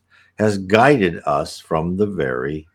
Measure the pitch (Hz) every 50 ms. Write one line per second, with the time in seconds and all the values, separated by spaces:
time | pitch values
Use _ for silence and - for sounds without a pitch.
0 | _ _ _ _ _ _ _ - 107 107 101 95 95 95 107 110 123 147 147 120
1 | 95 87 82 - - - 73 71 80 - - - - _ 82 80 82 87 92 95
2 | 104 104 98 82 71 65 64 62 65 71 78 78 78 _ _